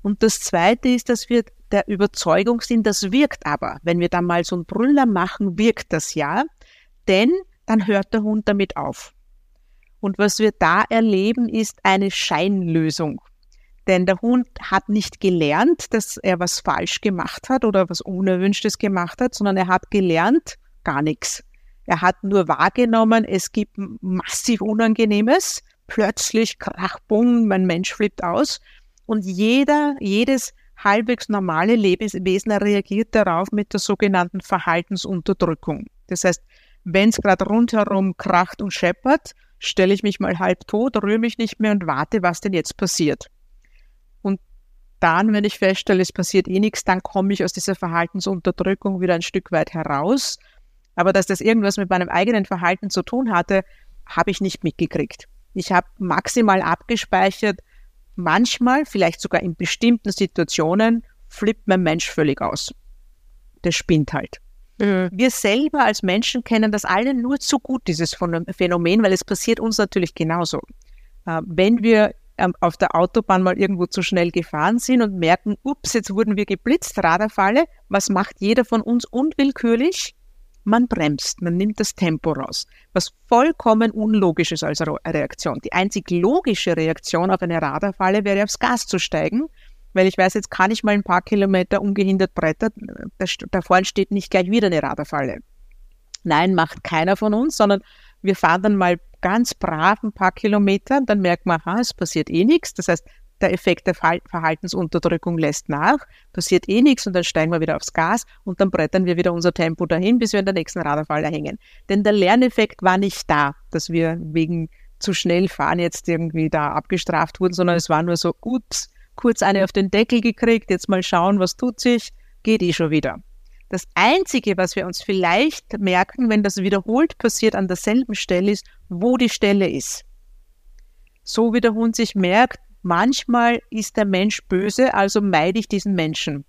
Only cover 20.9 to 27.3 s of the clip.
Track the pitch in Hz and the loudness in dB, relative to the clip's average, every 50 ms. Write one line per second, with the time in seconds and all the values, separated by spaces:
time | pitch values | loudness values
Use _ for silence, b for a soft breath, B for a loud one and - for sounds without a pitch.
20.9 | 143 139 147 156 151 _ - - - - - _ _ _ _ - - _ - - | -2 0 -2 -2 -2 _ -6 -8 -8 -10 -14 _ _ _ _ -20 -20 _ -4 -4
21.9 | - 160 180 180 190 _ - 196 202 196 175 151 151 135 156 196 - - 247 233 | -2 2 2 0 0 _ -4 0 2 2 2 2 0 2 2 0 2 2 2 2
22.9 | 226 226 226 220 233 226 214 - 196 185 - - - 220 208 _ _ - 196 185 | 4 2 4 4 4 2 2 0 -2 -4 -4 -2 -4 -4 -4 _ _ -12 -12 -12
23.9 | 220 - - 185 185 185 - - - - - - 233 202 190 214 208 214 226 220 | -12 -10 -6 -4 -4 -4 -4 -6 -10 -6 -2 -2 -2 0 0 -2 0 2 2 2
24.9 | 220 208 226 214 208 202 220 233 294 381 - - - - _ _ _ _ _ - | 4 2 2 2 2 2 4 4 2 2 2 -2 -8 -10 _ _ _ _ _ -8
25.9 | - - 214 196 - - - - - 220 226 - - _ - - - - 185 190 | -2 0 0 0 -2 -4 -6 -2 0 0 0 0 -4 _ -10 -10 -8 -6 -8 -8
26.9 | - - _ _ 214 214 240 247 | -8 -10 _ _ 2 2 4 4